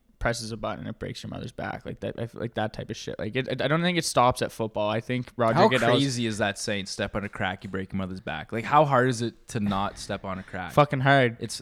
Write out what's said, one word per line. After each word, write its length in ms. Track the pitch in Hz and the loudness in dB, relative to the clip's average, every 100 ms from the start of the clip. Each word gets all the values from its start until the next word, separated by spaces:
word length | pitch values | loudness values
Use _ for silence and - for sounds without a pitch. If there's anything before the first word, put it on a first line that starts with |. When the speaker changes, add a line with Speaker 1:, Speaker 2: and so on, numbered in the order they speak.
| _ - | _ -4
Speaker 1:
presses 340 | 120 117 110 | -2 -2 -4
a 40 | 110 | -6
button 240 | 110 90 | -6 -6
and 80 | 104 | -8
it 100 | 113 | -8
breaks 200 | - - | -8 -8
your 80 | 110 | -10
mother's 200 | - 120 | -10 -10
back. 320 | - - - | -8 -8 -6
Like 140 | - - | -8 -8
that, 140 | 107 - | -8 -6
I 100 | 117 | -8
feel 140 | - | -6
like 140 | 120 | -6
that 180 | 110 110 | -2 -4
type 180 | - - | -4 -10
of 60 | 113 | -8
shit. 220 | - - | -8 -6
Like, 160 | 104 | -4
it, 260 | 120 131 131 | -4 -4 -2
I 60 | 135 | 0
don't 160 | 160 | 2
think 160 | 175 175 | 2 0
it 60 | |
stops 360 | - - 123 120 | 0 4 4 4
at 120 | 120 | -2
football. 360 | - 110 - 107 | -4 -4 -2 0
I 120 | 110 | 0
think 320 | - 127 123 - | -2 -4 -4 0
Roger 180 | 117 | 2
Speaker 2:
How 120 | 123 214 | 6 6
Speaker 1:
Goodell's 300 | 127 117 123 | 6 4 4
Speaker 2:
crazy 260 | 139 120 117 | 4 0 -2
is 120 | 104 | 0
that 220 | 107 101 | 0 0
saying, 260 | - 101 95 | -2 -4 -4
"Step 300 | - 101 107 | -4 -4 -4
on 80 | |
a 40 | 101 | -6
crack, 360 | - 98 95 | -4 -4 -4
you 60 | 98 | -6
break 220 | 95 95 | -6 -4
your 60 | 98 | -4
mother's 220 | 92 92 | -4 -6
back"? 320 | - 78 76 | -8 -8 -6
Like, 100 | 113 | -6
how 200 | 107 147 | 2 4
hard 240 | 151 135 127 | 6 6 4
is 120 | 113 | 2
it 280 | 117 - - | -4 -6 -8
to 100 | 120 | -2
not 400 | 104 98 98 - | 0 0 0 -4
step 260 | - 101 | -8 -8
on 140 | 98 92 | -6 -8
a 60 | |
crack? 260 | 92 95 90 | -8 -8 -2
Speaker 1:
Fucking 260 | - 147 139 | 4 4 4
hard. 380 | 139 139 123 113 | 4 6 6 0
Speaker 2:
It's, 200 | 110 - | -8 -10